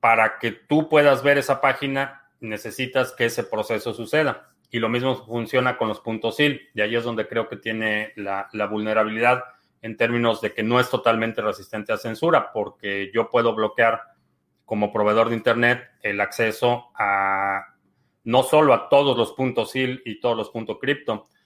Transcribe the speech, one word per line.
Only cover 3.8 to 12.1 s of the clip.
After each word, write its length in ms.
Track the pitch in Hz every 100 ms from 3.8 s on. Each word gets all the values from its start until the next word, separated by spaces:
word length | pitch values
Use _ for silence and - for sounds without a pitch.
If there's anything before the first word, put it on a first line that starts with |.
| 120
suceda. 540 | 107 113 151 147 110 _ _ _
Y 120 | 117
lo 80 | 113
mismo 260 | 120 131 - -
funciona 500 | 117 117 127 127 120
con 100 | 110
los 140 | 107
puntos 360 | - 113 113 107
sil. 240 | 147 135 -
Y 60 | -
ahí 160 | 107 117
es 80 |
donde 240 | 120 113 104
creo 200 | 113 110
que 80 | 110
tiene 560 | 113 110 110 107 107 -
la, 320 | 98 98 98
la 140 | 107 104
vulnerabilidad 800 | 107 107 107 107 107 123 127 - _ _ _
en 160 | 113 110
términos 440 | 117 120 117 110
de 140 | 107
que 80 | -
no 180 | 107 123
es 80 | 120
totalmente 540 | 127 120 113 113 113
resistente 500 | 107 98 98 110 104
a 60 | 107
censura, 540 | 117